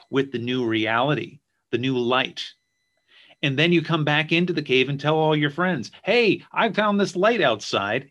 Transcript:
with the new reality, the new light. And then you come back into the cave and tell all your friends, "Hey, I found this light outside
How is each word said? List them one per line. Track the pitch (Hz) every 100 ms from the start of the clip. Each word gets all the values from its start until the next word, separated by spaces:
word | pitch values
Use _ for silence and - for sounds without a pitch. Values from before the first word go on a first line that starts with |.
| -
with | 135 135
the | 123
new | 120 127 117
reality, | 110 107 117 139 147 - - _ _ _
the | 120
new | 131 123
light. | 120 127 127 - - - _ _ _ _ _ _ - _
And | 143 131
then | 170
you | 170
come | 151 165
back | 151 147 156
into | 165 180
the | 165
cave | 147 131 131
and | 143
tell | 147
all | 156 156 151
your | 147
friends, | 147 185 151 - -
"Hey, | - 240 220 - -
I | - 220
found | 190 214 202
this | 180
light | 175 208 233
outside | 143 110 - 107 98 120 143